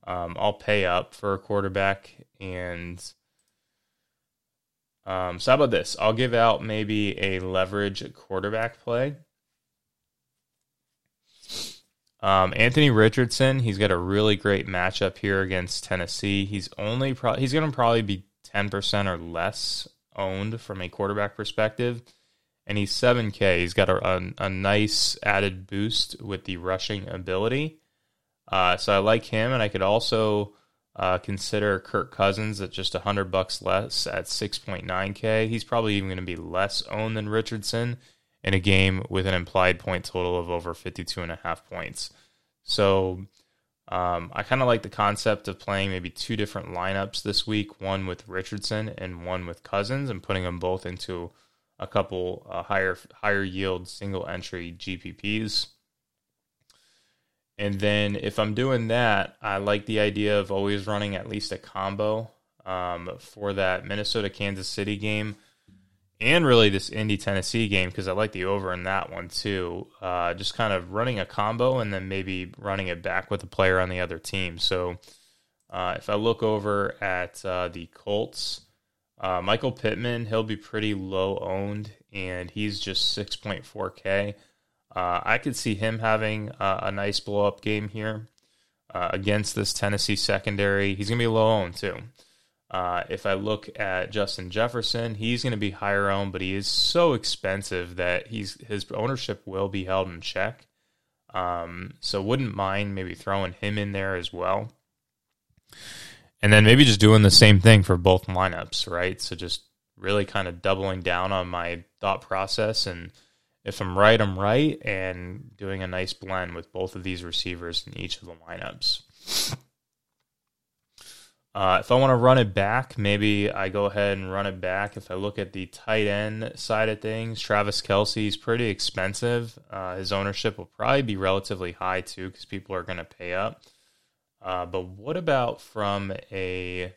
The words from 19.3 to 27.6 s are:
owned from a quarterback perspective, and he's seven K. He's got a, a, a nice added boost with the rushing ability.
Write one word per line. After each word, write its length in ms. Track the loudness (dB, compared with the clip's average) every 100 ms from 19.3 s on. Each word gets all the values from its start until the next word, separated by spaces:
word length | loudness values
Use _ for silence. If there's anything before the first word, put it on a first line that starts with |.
| -2 -2 -2 -6 -6 -8 _ _ -6
owned 440 | -4 -2 -4 -6
from 200 | -10 -10
a 80 | -10
quarterback 480 | -4 -2 0 -2 -4
perspective, 680 | -6 0 0 2 -2 -2 -12 _ _ _ _ _ -4
and 120 | -2
he's 140 | 0
seven 380 | 2 4 4 2
K. 300 | 0 2 4
He's 140 | 2
got 160 | 2 4
a, 160 | 4 2
a, 260 | -2 -2 -4
a 100 | -4
nice 720 | 0 2 4 4 2 0 0
added 440 | 0 2 2 -2 -8
boost 560 | -4 0 0 -2 -4
with 220 | -8 -8
the 120 | -6 -6
rushing 520 | -2 -2 -2 -6 -6
ability. 720 | -8 -4 0 0 0